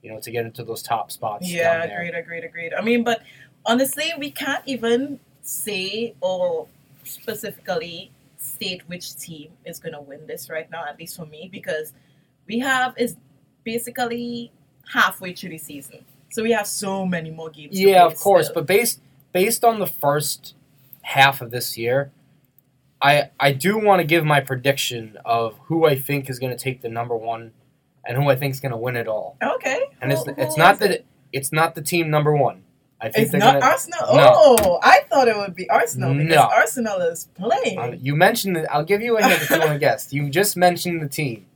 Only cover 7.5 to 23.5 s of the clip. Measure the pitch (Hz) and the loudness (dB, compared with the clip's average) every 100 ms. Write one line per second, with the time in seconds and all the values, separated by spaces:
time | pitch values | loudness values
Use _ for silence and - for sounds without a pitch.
7.5 | - - 175 170 170 190 _ _ _ - | -14 -8 -6 -6 -14 -18 _ _ _ -14
8.5 | - 196 180 170 175 - - - 156 151 | -10 -10 -10 -12 -14 -14 -16 -18 -18 -20
9.5 | _ - 165 165 151 143 143 156 165 - | _ -18 -14 -14 -14 -18 -20 -16 -16 -12
10.5 | 160 156 165 170 - 170 - 156 151 185 | -12 -12 -12 -12 -14 -18 -16 -18 -18 -18
11.5 | 190 - 156 156 _ _ _ _ _ _ | -16 -8 -8 -8 _ _ _ _ _ _
12.5 | 226 277 262 254 247 240 - _ _ _ | -6 -2 -2 -2 -2 -6 -6 _ _ _
13.5 | _ - 226 240 240 240 240 240 240 233 | _ -8 -8 -8 -6 -6 -4 -8 -10 -12
14.5 | _ _ _ _ - 190 - 180 175 185 | _ _ _ _ 0 0 0 -12 -12 -14
15.5 | 160 - 285 - - _ _ _ - 220 | -14 -16 -18 -18 -20 _ _ _ -4 0
16.5 | 226 202 - 202 196 185 175 160 160 160 | 0 0 -6 -6 -4 -4 -4 -6 -12 -14
17.5 | 151 147 190 196 185 170 - 202 185 151 | -16 -10 4 8 8 8 4 4 4 4
18.5 | 170 147 196 233 - _ _ _ 180 202 | -2 2 2 2 -6 _ _ _ 0 0
19.5 | 226 233 220 185 - 147 147 147 - - | 2 2 2 -4 -2 0 0 -2 -8 -14
20.5 | _ _ _ _ - - 139 139 135 120 | _ _ _ _ -18 -4 4 4 4 -8
21.5 | 120 - - 113 135 139 _ _ _ _ | -8 -8 -6 0 0 -2 _ _ _ _
22.5 | _ _ _ _ _ 139 147 - _ 139 | _ _ _ _ _ 2 2 0 _ 0